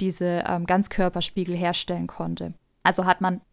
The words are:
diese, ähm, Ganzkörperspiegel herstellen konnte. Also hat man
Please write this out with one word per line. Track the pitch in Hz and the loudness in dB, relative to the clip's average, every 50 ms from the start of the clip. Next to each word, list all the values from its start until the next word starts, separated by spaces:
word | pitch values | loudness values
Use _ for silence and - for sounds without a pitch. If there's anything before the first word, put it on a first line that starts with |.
diese, | 190 185 175 - 180 175 175 170 - | -2 -2 0 0 0 0 0 0 0
ähm, | - 180 175 170 | 0 -2 -2 0
Ganzkörperspiegel | - 180 190 202 - - - 190 180 - 175 - - - 196 180 170 175 | 2 2 2 2 2 2 2 0 2 0 -2 -4 -2 -2 -2 -2 -2 -2
herstellen | 170 180 170 175 - - - 180 170 170 | 0 0 0 0 0 -2 -2 -4 -4 -4
konnte. | 170 - - 165 165 170 - 175 170 165 - _ _ _ _ - | -6 -6 -6 -6 -6 -6 -6 -8 -10 -10 -14 _ _ _ _ 0
Also | 175 185 - 185 | 2 2 4 4
hat | 185 185 - | 2 2 2
man | 190 185 180 180 - _ | 2 0 -2 -4 -6 _